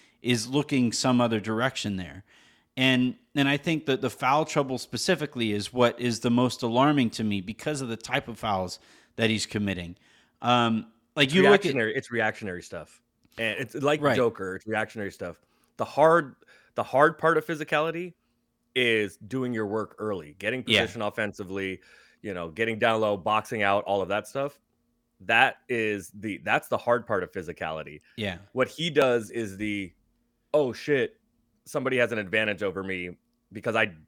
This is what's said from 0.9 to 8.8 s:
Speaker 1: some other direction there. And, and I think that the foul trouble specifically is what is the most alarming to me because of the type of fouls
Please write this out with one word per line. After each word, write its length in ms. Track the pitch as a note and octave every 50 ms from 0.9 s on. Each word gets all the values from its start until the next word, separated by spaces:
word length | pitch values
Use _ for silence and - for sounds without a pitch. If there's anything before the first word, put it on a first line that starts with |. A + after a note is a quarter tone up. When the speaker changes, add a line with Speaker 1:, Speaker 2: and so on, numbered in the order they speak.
| -
Speaker 1:
some 280 | - - C3 B2 B2
other 200 | A#2+ A#2 A2+ G#2+
direction 560 | F#2+ A2 A2 A2 B2 C3 C3 - - G#2+ G2
there. 280 | F#2 F2 D2 C#2+ F#2+ - _ _ - _ _ _ _ _ _ -
And, 380 | C3 C3 C3 C3 B2+ B2+ B2+ - - _ _ -
and 140 | C#3+ C#3 C#3
I 80 | C#3+
think 300 | C#3+ - F3 D#3+ D3+ D#3
that 140 | D3 C3+ B2
the 100 | C3 B2+
foul 340 | - - C3+ B2+ C#3 D3+ D#3
trouble 340 | - - D#3 C#3 C3 C3 A#2+
specifically 720 | - - - A#2 - - F3+ D3 D3+ - - B2 A2+ A2 G#2
is 200 | G#2 G2+ - -
what 260 | B2 B2 A#2+ A#2 -
is 200 | B2+ B2 A2+ G#2
the 100 | - B2
most 320 | A#2+ B2 B2+ B2 - - C3
alarming 480 | A#2 A2+ B2 C3+ D3 D3 C#3+ B2 A2
to 140 | - - A2+
me 160 | G#2+ G2+ G2
because 400 | F2+ G2+ A2 - - D#3 D3+ C3+
of 80 | C3+ A#2
the 80 | A2+
type 320 | G#2+ - - B2 C#3 - -
of 100 | A2+ -
fouls 400 | - A2 G2+ F#2 F#2 F2 - -